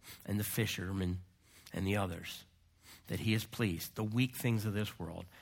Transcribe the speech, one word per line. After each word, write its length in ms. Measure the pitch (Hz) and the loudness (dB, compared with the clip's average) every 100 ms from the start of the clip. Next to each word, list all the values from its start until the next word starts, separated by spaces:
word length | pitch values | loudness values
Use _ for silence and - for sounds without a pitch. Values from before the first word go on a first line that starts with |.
| - - - | -18 -12 -2
and 140 | 104 | 0
the 60 | 101 | 0
fishermen 760 | - 104 - 92 98 92 92 - _ - - - | 0 0 0 -2 0 0 0 -6 _ -20 -20 -10
and 120 | 85 95 | -2 0
the 120 | 104 | 2
others 480 | 95 85 - - - _ _ _ - - - | 0 -4 -8 -12 -14 _ _ _ -20 -16 -6
that 100 | 90 | -2
he 140 | 110 | 2
is 100 | 107 | 2
pleased, 520 | - - 107 82 - - | 0 0 2 2 -4 -2
the 80 | |
weak 320 | 110 117 127 - | 0 4 2 2
things 280 | 123 113 107 | 2 4 2
of 80 | |
this 240 | 101 107 - | 0 0 -4
world 260 | 82 85 92 - | -6 -8 -10 -16